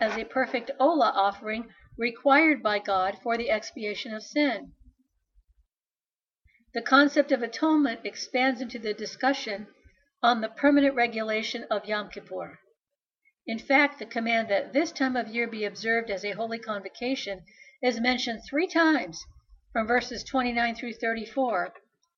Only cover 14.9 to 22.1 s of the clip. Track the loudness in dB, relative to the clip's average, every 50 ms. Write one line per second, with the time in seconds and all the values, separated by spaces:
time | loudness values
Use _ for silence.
14.9 | -2 -2 -2 -2 0 -2 -4 -4 -4 -4 -4 -4 -4 -6 -6 -6 -6 -6 -2 0
15.9 | 0 0 0 -2 -6 -6 -4 -6 -6 -4 -6 -6 -6 -8 -6 -6 -8 -8 -8 -10
16.9 | -12 -8 -4 -4 -4 -4 -4 -8 -10 -10 -12 _ _ -20 -20 -20 -10 -2 0 0
17.9 | 0 0 0 0 0 0 -2 -6 -6 -8 -8 -6 -2 -2 -2 0 2 4 4 4
18.9 | 4 2 0 -4 -10 -14 -16 -18 -20 -20 _ _ -20 -20 _ _ -4 -4 0 2
19.9 | 2 0 0 -2 -8 -12 -10 -4 -2 -2 0 0 0 0 -2 -2 -2 -6 -8 -10
20.9 | -8 -4 -4 -4 -4 -4 -6 -8 -2 -2 0 0 0 0 -2 -4 -6 -14 _ _
21.9 | _ _ _ _